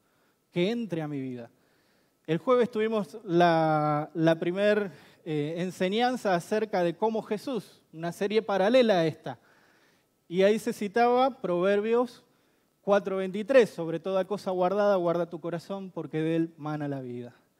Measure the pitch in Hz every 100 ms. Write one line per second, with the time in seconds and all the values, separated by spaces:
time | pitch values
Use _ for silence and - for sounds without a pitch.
0 | _ _ _ _ _ 175 185 240 214 160
1 | 151 143 131 123 117 _ _ _ _ _
2 | _ _ - 165 - 247 226 214 220 220
3 | 196 214 208 170 175 165 160 156 151 147
4 | 151 170 160 160 165 185 208 208 196 -
5 | - _ - 151 147 170 180 - 185 214
6 | 247 254 208 180 - 214 214 185 175 165
7 | 220 220 - 208 294 233 - - _ 160
8 | 170 - 196 214 208 196 190 262 226 185
9 | 165 151 147 123 _ _ _ _ _ _
10 | _ _ - 175 196 214 240 - 208 233
11 | 240 247 269 240 180 175 185 202 214 233
12 | 247 - _ _ _ _ _ _ - 202
13 | 196 190 190 196 208 269 208 - 165 165
14 | 190 190 185 202 196 180 180 202 202 196
15 | 175 170 170 170 170 165 - 196 190 170
16 | 151 156 160 165 165 160 147 151 147 139
17 | 127 120 120 _ _ _